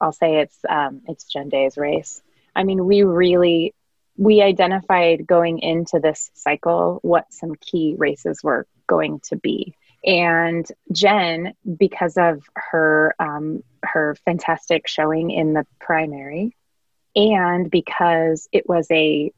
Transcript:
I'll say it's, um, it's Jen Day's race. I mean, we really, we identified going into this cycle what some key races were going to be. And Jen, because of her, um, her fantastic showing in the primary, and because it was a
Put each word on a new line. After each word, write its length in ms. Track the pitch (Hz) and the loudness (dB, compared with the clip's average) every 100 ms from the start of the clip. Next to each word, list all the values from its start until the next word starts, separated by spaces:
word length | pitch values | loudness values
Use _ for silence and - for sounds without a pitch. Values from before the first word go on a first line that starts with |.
I'll 100 | 160 | -4
say 280 | - 165 156 | 0 0 2
it's, 180 | 143 _ - | 0 _ -4
um, 340 | 151 139 135 - | -2 -4 -6 -14
it's 160 | 156 | -14
Jen 240 | - 147 139 | -12 -12 -4
Day's 300 | 135 135 143 | -2 -2 -2
race. 440 | 147 160 - - _ _ _ | -4 -4 -6 -18 _ _ _
I 120 | - 190 | -4 -2
mean, 200 | 190 185 | 0 2
we 180 | 202 | 4
really, 680 | 196 175 180 180 175 165 165 - _ _ _ - | 4 4 2 4 4 2 -2 -8 _ _ _ 0
we 240 | 208 214 | 4 6
identified 840 | 196 185 180 190 185 180 170 165 160 | 6 4 2 0 0 2 2 2 2
going 340 | 170 170 165 | 2 2 -2
into 420 | 165 165 165 165 | -2 -2 -2 0
this 280 | 156 156 - | 0 -2 -8
cycle 680 | - 143 147 170 170 175 180 | -8 -6 -2 0 0 0 -2
what 300 | 170 170 - | 0 0 0
some 240 | - 165 151 | -10 -12 -10
key 400 | - 175 156 - | -6 -2 -2 -2
races 460 | 147 143 165 156 | -4 -4 -8 -6
were 240 | 151 120 - _ - | -4 -4 -6 _ -2
going 360 | 170 151 151 | 0 0 -6
to 160 | - - | -10 -8
be. 400 | 156 - - - _ _ | -6 -6 -8 -16 _ _
And 640 | - 180 170 165 170 170 - - - | -2 0 2 0 0 -2 -6 -12 -8
Jen, 600 | 151 202 208 170 165 180 - 202 160 | 0 2 2 0 -4 -8 -10 -8 0
because 400 | 190 - 175 180 | 0 0 -2 2
of 260 | 170 147 - - | 2 0 -6 -14
her, 600 | - 160 156 156 156 - | -4 0 4 4 2 0
um, 460 | 156 147 156 160 - _ | -6 -6 -6 -8 -12 _
her 340 | - 160 151 147 - | -6 -2 -2 -4 -4
fantastic 600 | 175 - 160 - 165 - | -2 -2 -4 -2 -4 -2
showing 440 | - 156 160 165 | -2 -2 0 -2
in 220 | - 156 | -2 0
the 120 | 151 - _ | -2 -4 _
primary, 720 | - 160 156 139 139 160 226 - _ _ _ _ _ 208 | -4 -2 -2 -8 -12 -8 -8 -8 _ _ _ _ _ 2
and 560 | 214 202 175 175 170 | 4 4 2 0 0
because 800 | 175 - - 175 165 160 160 - | 0 -2 0 2 2 2 -2 0
it 160 | 196 - | -2 0
was 240 | 170 156 | 0 0
a 400 | 160 156 151 151 | 2 2 0 -4